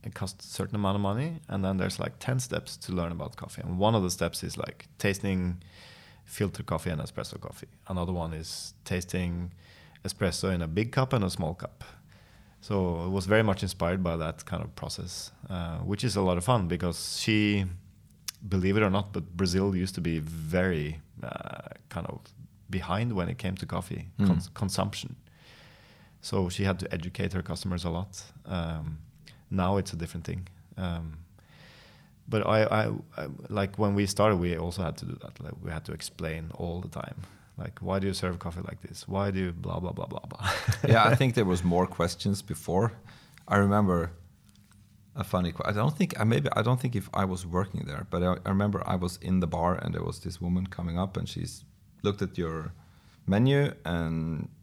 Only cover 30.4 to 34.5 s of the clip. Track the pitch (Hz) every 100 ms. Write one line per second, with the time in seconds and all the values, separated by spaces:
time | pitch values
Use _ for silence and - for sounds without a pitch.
30.4 | 92 - - - 92 85 80 78 85 -
31.4 | _ - - - - - - - - 110
32.4 | 95 110 110 107 110 107 - - 73 -
33.4 | - 101 98 98 104 101 98 - 107 95
34.4 | 87